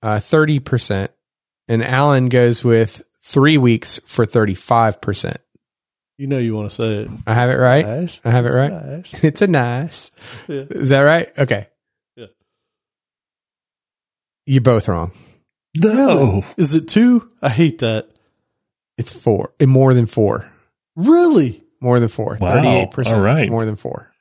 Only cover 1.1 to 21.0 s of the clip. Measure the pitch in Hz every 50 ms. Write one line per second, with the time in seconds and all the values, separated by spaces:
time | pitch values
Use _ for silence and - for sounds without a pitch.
1.1 | _ _ _ _ _ _ _ _ _ _ _ _ 117 113 113 - 127 131 143 147
2.1 | 143 131 127 123 120 127 123 120 120 - - 123 117 113 113 110 - - - _
3.1 | _ _ _ - - 139 135 143 160 151 127 123 117 113 - - - - _ -
4.1 | - - 120 104 - 120 110 104 95 92 - - 120 117 113 110 101 - - -
5.1 | 101 - - - - - _ _ _ _ _ _ _ _ _ _ _ _ _ _
6.1 | _ _ 139 135 139 135 123 117 110 107 104 104 - - 113 110 107 104 110 -
7.1 | - - - - 110 120 123 123 127 127 127 127 123 147 104 104 113 139 175 170
8.1 | - - _ 120 117 123 120 120 135 123 135 143 - 85 - 135 139 160 180 -
9.1 | - - - 156 151 - 208 196 175 143 123 120 120 123 147 165 - - - -
10.1 | _ _ - - - - - - 160 139 135 143 - - - 131 135 135 139 147
11.1 | 156 170 170 - _ - 143 127 120 101 101 _ _ _ _ _ _ _ _ _
12.1 | _ - 123 98 _ _ _ _ _ _ _ _ _ _ _ _ _ _ _ _
13.1 | _ _ _ _ _ _ _ _ _ _ _ _ _ _ _ _ _ _ _ _
14.1 | _ _ _ _ _ _ _ - 135 131 123 131 120 113 - - 95 85 82 87
15.1 | - - - - _ _ _ _ _ _ _ _ _ 160 165 214 214 254 277 262
16.1 | - - 139 123 95 98 95 - - - 180 143 143 160 147 - - 214 233 247
17.1 | 247 233 - - _ _ - 143 120 110 170 156 135 - 123 113 110 110 - _
18.1 | _ _ _ _ _ _ _ _ _ _ _ _ _ _ _ _ _ - 120 -
19.1 | - - - 120 110 95 98 - _ _ 147 135 135 131 135 135 127 123 117 107
20.1 | - - 110 101 - - - - _ _ _ _ _ _ _ _ _ 160